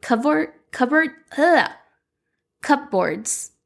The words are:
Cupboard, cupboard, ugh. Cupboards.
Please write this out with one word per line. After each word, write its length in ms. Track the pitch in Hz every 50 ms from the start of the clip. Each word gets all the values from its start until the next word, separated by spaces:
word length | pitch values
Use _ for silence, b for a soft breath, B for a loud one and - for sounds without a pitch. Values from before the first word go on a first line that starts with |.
Cupboard, 480 | - - 247 220 240 285 302 311 320 320 - _ _ _
cupboard, 380 | - - 262 247 285 311 320 302 - - _ _ -
ugh. 320 | - 285 339 349 294 185 - - - _ _ _ _ _ _ _ _ _ _ _ _ _ _ _ _
Cupboards. 880 | - - 196 185 190 - - 190 180 170 156 196 226 - - - - - _ _ _